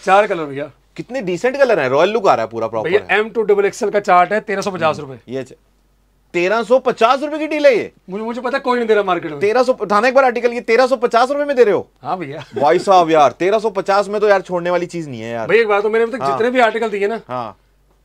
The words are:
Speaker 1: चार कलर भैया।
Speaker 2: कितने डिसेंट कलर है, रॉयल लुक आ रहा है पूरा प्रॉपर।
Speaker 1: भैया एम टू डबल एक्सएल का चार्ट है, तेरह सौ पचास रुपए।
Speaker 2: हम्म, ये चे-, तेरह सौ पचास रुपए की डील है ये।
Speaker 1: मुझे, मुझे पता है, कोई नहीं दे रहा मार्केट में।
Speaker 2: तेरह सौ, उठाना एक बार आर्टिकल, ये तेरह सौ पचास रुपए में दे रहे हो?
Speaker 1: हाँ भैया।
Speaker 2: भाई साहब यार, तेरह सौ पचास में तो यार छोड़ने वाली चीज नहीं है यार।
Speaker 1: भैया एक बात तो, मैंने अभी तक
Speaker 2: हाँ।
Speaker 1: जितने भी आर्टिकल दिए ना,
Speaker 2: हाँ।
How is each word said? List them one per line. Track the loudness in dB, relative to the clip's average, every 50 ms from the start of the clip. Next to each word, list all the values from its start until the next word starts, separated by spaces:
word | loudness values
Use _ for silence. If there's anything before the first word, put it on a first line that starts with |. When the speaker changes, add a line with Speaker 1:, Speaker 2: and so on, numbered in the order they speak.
| -2
Speaker 1:
चार | 2 4 4 4
कलर | 2 0 -6 -6
भैया। | -8 -8 -10 -10 -12 -14 _ _ _ _
Speaker 2:
कितने | -16 -14 -10 -10 -8 -6
डिसेंट | -6 -4 -2 -2 -2 0
कलर | 2 2 2 2 2
है, | 0 2
रॉयल | 2 2 2 2
लुक | 2 2 2 2
आ | 2
रहा | 2 0
है | -4
पूरा | -4 -6 -6
प्रॉपर। | -4 -4 -4 -2 0
Speaker 1:
भैया | 0 0 0 0 -2
एम | -2 -2 -2
टू | -4 -2 0
डबल | 0 2 2 0
एक्सएल | 0 -2 -4 -4 -4
का | -2 -2
चार्ट | 0 4 4 4 4 2 0
है, | -4
तेरह | -4 -4 -6 -6 -4
सौ | -6
पचास | -4 -2 -2 -2 -2 -4
रुपए। | -8 -14 -16
Speaker 2:
हम्म, | -18 _ -10 -8
ये | -8 -8
चे-, | -10 -14 -20 _ _ _ _ _ _ _ _ _ _ _ _ _ _ -2
तेरह | -2 0 0 0 0 0
सौ | 2 2 2
पचास | 2 0 0 2 4 4 4 2 -2
रुपए | -4 -6 -4
की | -4
डील | -4 0 2 4
है | 4 4
ये। | 4 0 -4 -10 _ _ -12
Speaker 1:
मुझे, | -10 -10 -8
मुझे | -8 -8 -8
पता | -6 -4 -4
है, | -4
कोई | -2 -2 -2 0
नहीं | 2 2
दे | 2
रहा | 2 2
मार्केट | 0 -2 -2 -4 -6
में। | -6 -4
Speaker 2:
तेरह | -2 0 2 2 2
सौ, | 0 0
उठाना | -2 -2 0 2 2 2 2
एक | 4
बार | 4 4
आर्टिकल, | 2 2 0 -2 -2 -2
ये | -2
तेरह | -2 0 2 2 2
सौ | 2 0
पचास | -2 -2 0 2 2 2 2
रुपए | 0 -2 -2
में | 0 2
दे | 2 4
रहे | 4 2
हो? | 0 -2 -6 _ _ -10
Speaker 1:
हाँ | -8 -8 -8
भैया। | -8 -10 -12 -14 -14 -12 -4
Speaker 2:
भाई | 0 2 2 2 2
साहब | 2 4 4 4 4 4
यार, | 4 4 4 4 2
तेरह | 0 -2 0 0 0
सौ | -2 -2
पचास | -4 -4 -2 0 0 0 0 -2
में | -2 0
तो | 2 4
यार | 2 2 0
छोड़ने | -2 -6 -4 -2 -2
वाली | -2 -2 -2
चीज | -4 -8 -10 -10 -10
नहीं | -10 -10
है | -8 -8 -6
यार। | -6 -2 0
Speaker 1:
भैया | 2 2 2
एक | 2
बात | 0 0 0
तो, | 0
मैंने | 0 0 0
अभी | -2 -4
तक | -4 -4
Speaker 2:
हाँ। | -2 -2
Speaker 1:
जितने | 0 -2 0
भी | 2 2
आर्टिकल | 2 2 2 0 -4 -4
दिए | -4 -4 -4 -4
ना, | -4 -6 -10 -10
Speaker 2:
हाँ। | -8 -8 -8 -10 -12 _ _ _ _ _ _ _ _ _